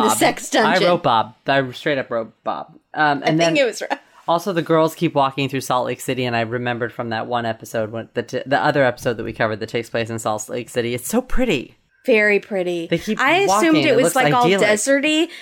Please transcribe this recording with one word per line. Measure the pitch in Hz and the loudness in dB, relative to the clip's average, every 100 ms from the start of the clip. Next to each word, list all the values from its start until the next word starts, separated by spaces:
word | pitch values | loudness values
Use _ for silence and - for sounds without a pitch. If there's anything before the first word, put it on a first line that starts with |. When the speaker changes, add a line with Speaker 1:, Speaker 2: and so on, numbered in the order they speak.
Speaker 1:
Bob. | 113 | 2
Speaker 2:
the | 110 | 2
Sex | 226 - - | 0 0 -2
Dungeon. | - 160 180 | 0 2 2
Speaker 1:
I | 175 | 2
wrote | 175 | 2
Bob. | 143 113 107 - - | 2 2 0 -4 0
I | 139 131 | 0 0
straight | 120 160 135 | -4 -4 -2
up | - | -2
wrote | 117 113 _ | -4 -6 _
Bob. | 110 90 - - _ - | -8 -6 -8 -18 _ 0
Um, | 151 143 | 2 2
and | |
Speaker 2:
I | - 160 170 | 0 2 2
Speaker 1:
then | |
Speaker 2:
think | 302 | 2
it | 247 | 0
was | - - | -2 -8
Rob. | - _ - - | -8 _ -8 -2
Speaker 1:
also | 170 202 | -2 0
the | 165 | -2
girls | 160 160 160 - | 2 2 2 0
keep | 160 | 0
walking | 143 135 143 135 | 2 0 0 -4
through | 135 | -4
Salt | - 127 120 | -2 -2 -2
Lake | 123 | -4
City, | - 127 123 | -4 -2 -2
and | 117 | -2
I | |
remembered | 113 123 123 117 120 | -2 -4 -4 -4 -6
from | - 120 | -6 -6
that | 113 117 | -6 -4
one | 120 117 | -4 -4
episode, | 110 - 117 107 | -6 -6 -6 -4
when | 113 - 123 | -6 -8 -6
the | |
t-, | 113 127 127 | -6 -6 -2
the | 135 | 0
other | 139 147 | 2 2
episode | 127 - 131 113 | 2 0 -4 -4
that | |
we | 110 | -6
covered | 110 113 107 | -2 -2 -2
that | 110 | -6
takes | 120 113 | -6 -4
place | 117 113 | -4 -4
in | 113 | -4
Salt | 113 107 - | -4 -4 -6
Lake | 120 117 | -10 -6
City. | 123 117 120 | -4 -2 -4
It's | - | -2
so | 226 | -2
pretty. | 262 - 233 139 - _ _ _ - | 0 0 2 0 -4 _ _ _ 0
Speaker 2:
Very | 220 208 202 | 2 4 2
pretty. | - 190 180 175 165 | 0 -4 -2 -4 -2
Speaker 1:
They | 165 | -2
keep | - 220 | -2 0
Speaker 2:
I | 262 349 403 | 2 2 2
Speaker 1:
walking. | 311 330 | 4 4
Speaker 2:
assumed | 311 294 | 4 4
it | |
Speaker 1:
It | 240 | 4
Speaker 2:
was, | 269 | 4
Speaker 1:
looks | 262 | 2
Speaker 2:
like, | 247 | 2
all | 247 240 | 4 4
Speaker 1:
idyllic. | 196 208 | 4 2
Speaker 2:
deserty. | 214 269 277 302 311 330 - | 2 2 2 2 2 0 -6